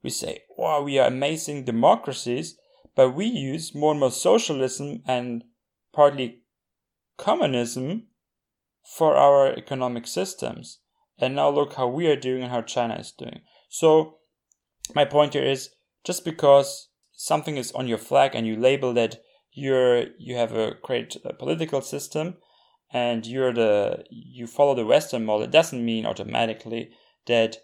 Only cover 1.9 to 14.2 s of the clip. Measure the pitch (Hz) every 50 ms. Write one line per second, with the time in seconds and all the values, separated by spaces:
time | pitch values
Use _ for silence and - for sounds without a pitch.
1.9 | 214 226 - 147 131 - - 120 120 135 165 - - _ _ _ _ _ _ _
2.9 | _ - 131 127 127 156 208 233 247 180 139 131 139 165 160 - - 147 147 151
3.9 | 151 147 139 127 117 - - 180 202 233 - - 151 135 131 127 - - 143 143
4.9 | - 117 _ - 127 123 123 123 120 117 - _ _ _ _ _ _ _ _ _
5.9 | _ 151 147 143 139 139 127 120 120 _ _ _ _ _ _ _ _ _ _ _
6.9 | _ _ _ _ _ - - 202 233 349 - 143 131 120 120 117 - 131 127 143
7.9 | 190 226 - _ _ _ _ _ _ _ _ _ _ _ _ _ _ _ _ _
8.9 | - - 160 156 139 135 143 143 139 139 135 135 123 120 - - 139 131 127 123
9.9 | 120 117 120 - - 175 196 185 - - - 58 - - - - - _ _ _
10.9 | _ _ _ _ _ _ - 131 135 143 147 143 143 147 143 143 - - 127 123
11.9 | 127 131 170 156 147 131 127 127 127 127 127 123 123 120 113 - - 127 120 117
12.9 | - - - - _ _ - - - - _ _ _ _ _ _ - - 165 160
13.9 | 156 160 156 160 _ _